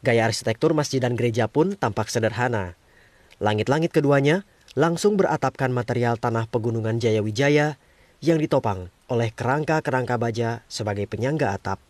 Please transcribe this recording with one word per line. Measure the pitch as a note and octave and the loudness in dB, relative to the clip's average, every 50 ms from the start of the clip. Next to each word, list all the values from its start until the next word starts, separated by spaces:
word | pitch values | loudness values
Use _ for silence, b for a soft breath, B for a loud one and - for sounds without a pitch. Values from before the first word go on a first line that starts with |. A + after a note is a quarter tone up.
| - | 2
Gaya | C3+ A#2+ A#2 A2+ A2+ | 2 2 4 2 2
arsitektur | A2 - - A#2+ A2+ - - D#3 D#3+ | 0 -2 -2 -4 -2 0 0 2 2
masjid | D3+ C#3+ - - C3 | 2 0 0 -2 -2
dan | A#2+ B2 B2 | 0 0 0
gereja | A2 A#2 A#2+ A2+ B2 A#2 A2+ | 0 0 0 0 0 -2 0
pun | _ C#3+ D#3+ F#3+ G3+ | _ 0 0 0 0
tampak | - - A#2 G2+ - G#2+ - - | -2 -4 -2 -2 -2 -4 -2 -2
sederhana. | A#2 A2 G#2+ A2 A2+ A#2+ B2+ A#2+ G#2+ F#2 F2 F2 _ b b b b b b b b b b b b | -2 0 0 0 0 -2 -2 -2 -2 -4 -6 -10 _ b b b b b b b b b b b b
Langit-langit | - G#2+ G#2+ G#2+ A2 - C3+ D#3 E3 E3 | -2 0 0 0 0 0 0 0 0 2
keduanya | - D#3+ D3 C#3 C#3+ C#3 C#3 C#3+ D#3 F#3+ G3 B B B B B B | 0 2 2 4 4 4 4 4 2 2 -2 B B B B B B
langsung | B2+ D3 E3+ E3+ E3+ - G#3 G#3 | 0 0 2 0 2 2 2 4
beratapkan | F#3+ F#3+ - D#3 D3+ - C3 - - C3+ B2+ B2+ | 4 2 2 0 0 0 -2 -2 -2 -2 -2 0
material | B2 A#2+ - B2 B2 A#2+ A#2+ A#2 A2+ | -2 -2 -2 -2 0 0 0 0 0
tanah | - B2 A2+ A2+ A2+ | -2 -2 0 -2 -4
pegunungan | A2 - A#2+ G#2+ A#2+ A2+ A2+ A2 A2 A2+ A#2 | -2 -4 -2 -2 -2 -4 -2 -2 -2 -2 0
Jayawijaya | A2+ A#2 A2 A2 G#2 G#2+ G#2+ G#2 C#3 C#3+ D3 D3 D3 D3+ D3 _ b b b b b b b b | 0 2 2 2 0 -2 -2 0 2 4 4 4 2 0 -2 _ b b b b b b b b
yang | - D3 E3 | 0 2 2
ditopang | D#3+ D3+ D#3+ - C3+ - A#2 G2 F#2+ F2+ F#2 _ _ _ _ | 2 2 2 0 0 2 0 -4 -4 -6 -12 _ _ _ _
oleh | B2+ A#2 A#2 A2+ A2+ | -2 -2 -2 -2 -4
kerangka-kerangka | - G#2+ A#2+ C3 D3+ D#3 C#3 D#3+ D#3 D3+ - C3 B2+ B2 A2 B2 A2+ | -4 -2 -2 -2 -2 0 0 0 0 0 0 -2 -2 0 0 -2 0
baja | A#2 A#2 A2 A2 A#2 A2+ A#2 A#2 _ _ | 0 -2 -2 -2 -2 -2 -4 -6 _ _
sebagai | - - G#2 G#2 G2+ G2+ G2+ - | -10 -6 -4 -4 -2 -4 -4 -6
penyangga | - G2 A2+ C3+ D#3 D#3 D3 G#2+ G2 | -4 -4 -2 -2 0 0 0 -2 -2
atap. | F#2+ _ - G2 - _ | -4 _ -6 -8 -8 _